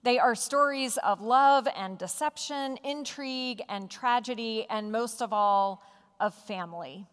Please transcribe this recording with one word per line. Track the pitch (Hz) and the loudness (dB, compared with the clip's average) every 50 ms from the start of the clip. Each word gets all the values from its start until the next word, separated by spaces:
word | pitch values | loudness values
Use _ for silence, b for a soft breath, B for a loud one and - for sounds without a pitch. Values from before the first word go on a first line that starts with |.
| - | 4
They | 247 247 247 | 4 4 6
are | - 247 233 | 4 4 4
stories | - - - 277 285 285 285 277 269 262 254 208 - | 2 -2 0 2 4 4 4 2 0 -2 -2 -2 0
of | - - 202 180 | 2 0 0 0
love | 202 226 247 262 277 277 277 277 233 269 - | 0 4 4 6 8 8 8 6 4 2 -4
and | - 196 190 190 | -4 -6 -8 -6
deception, | 180 180 180 - - 302 302 302 - - - 294 277 269 269 262 247 - | -8 -8 -6 -4 -2 -2 -4 -4 -4 -8 -6 -6 -4 -4 -4 -6 -6 -6
intrigue | 277 285 294 285 - - - 277 269 262 254 254 254 247 202 214 | -6 -6 -6 -6 -10 -8 -8 -6 -6 -4 -4 -4 -4 -6 -8 -8
and | - 208 196 196 185 | -8 -8 -8 -8 -10
tragedy, | - - - 247 240 247 220 247 247 214 233 226 220 220 220 - | -12 -4 0 2 2 2 0 -2 -6 -6 -4 -4 -4 -4 -4 -4
and | 220 214 214 214 | -4 -6 -4 -2
most | 214 226 240 233 240 - | -2 -2 -2 -2 -4 -6
of | 247 208 214 | -6 -2 0
all, | 208 208 202 202 196 196 196 196 - b b b b b b b _ | 2 4 4 4 4 2 2 -2 -6 b b b b b b b _
of | - 214 - | -4 -4 -4
family | - - - 214 185 175 170 170 170 165 131 135 180 202 _ | -6 -12 -10 -8 -8 -8 -8 -8 -12 -12 -12 -12 -16 -18 _